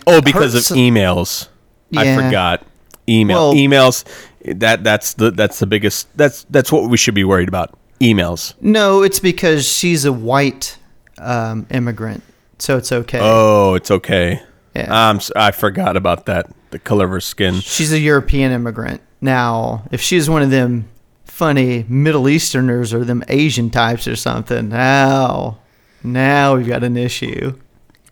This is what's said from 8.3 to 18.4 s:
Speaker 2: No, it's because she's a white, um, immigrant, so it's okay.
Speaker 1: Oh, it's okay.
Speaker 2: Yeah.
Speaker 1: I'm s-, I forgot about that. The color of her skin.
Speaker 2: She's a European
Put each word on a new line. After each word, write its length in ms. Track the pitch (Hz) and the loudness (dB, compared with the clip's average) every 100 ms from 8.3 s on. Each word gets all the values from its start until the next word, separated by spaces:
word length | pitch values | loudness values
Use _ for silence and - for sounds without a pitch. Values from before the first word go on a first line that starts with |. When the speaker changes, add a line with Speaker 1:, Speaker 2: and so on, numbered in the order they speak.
| 90 - - | -4 -10 -4
Speaker 2:
No, 420 | 202 214 202 196 | 0 2 4 4
it's 180 | 196 196 | 2 2
because 460 | 185 170 170 151 131 | -2 0 0 0 0
she's 380 | - 175 165 | -2 -2 0
a 80 | 139 | 0
white, 640 | 123 113 135 143 131 - - - _ _ - | -2 0 0 0 -2 -10 -14 -20 _ _ -14
um, 480 | 113 120 113 110 104 | -8 -6 -6 -8 -6
immigrant, 520 | 131 120 107 110 107 - _ _ - | -4 -4 -6 -8 -10 -14 _ _ -10
so 180 | - 131 | -4 -2
it's 140 | - | -2
okay. 280 | 123 117 120 | -4 -4 -2
Speaker 1:
Oh, 520 | 107 113 110 104 98 | 2 4 4 4 2
it's 160 | 92 - | 0 0
okay. 520 | 95 - 95 87 82 - _ _ | -2 0 0 0 -2 -8 _ _
Speaker 2:
Yeah. 120 | - - 110 113 | -10 -2 2 2
Speaker 1:
I'm 80 | 104 | 2
s-, 140 | - - | -2 0
I 160 | 104 | 0
forgot 440 | - 107 98 131 92 | 2 -2 -2 -2 -2
about 300 | 95 87 - | -2 -2 -2
that. 240 | 90 - - _ | -6 -6 -12 _
The 80 | - | -14
color 240 | - 104 92 | -4 0 0
of 40 | |
her 80 | 92 | -2
skin. 400 | - - 95 90 | -8 -4 -2 -2
Speaker 2:
She's 320 | - - 156 | -4 -4 -2
a 60 | 156 | 0
European 540 | 151 143 135 139 | 2 2 2 0